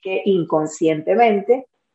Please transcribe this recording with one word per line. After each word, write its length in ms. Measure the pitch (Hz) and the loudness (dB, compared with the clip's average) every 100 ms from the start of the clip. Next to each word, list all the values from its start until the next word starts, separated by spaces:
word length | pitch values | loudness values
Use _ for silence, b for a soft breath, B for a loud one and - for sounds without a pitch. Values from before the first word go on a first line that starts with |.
que 200 | 190 185 | -6 -2
inconscientemente 1400 | 196 190 160 156 156 - 160 156 156 202 233 202 196 262 - _ _ | 0 0 2 -2 -2 -2 0 0 0 2 2 2 0 -2 -2 _ _